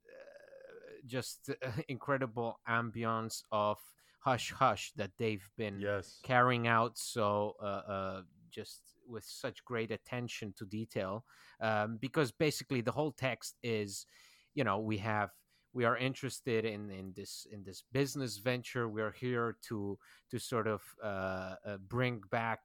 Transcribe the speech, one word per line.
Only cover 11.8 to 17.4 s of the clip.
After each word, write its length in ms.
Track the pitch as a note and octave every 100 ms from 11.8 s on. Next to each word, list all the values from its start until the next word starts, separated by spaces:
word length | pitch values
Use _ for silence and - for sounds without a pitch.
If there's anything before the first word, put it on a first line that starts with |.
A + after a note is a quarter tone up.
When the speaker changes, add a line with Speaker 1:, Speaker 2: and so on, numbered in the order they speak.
| G#2+ A2+
Speaker 1:
because 340 | C3 D#3+ B2+
basically 480 | - D3+ - - C3
the 120 | A2+
whole 200 | A#2+ D3+
text 460 | - C3 A#2 - -
is, 420 | A#2+ A2 G#2 G2+ - - - - _ D3
you 80 |
know, 160 | A#2 G2
we 180 | A2 G#2
have, 320 | A2 G#2+ G2+ - _ _ _
we 100 | B2
are 140 | A#2 A#2+
interested 640 | C3 C3 C3 - C3 A2+
in, 260 | A2 G#2 G#2
in 220 | F#2+ F#2+
this, 320 | F#2+ G2 -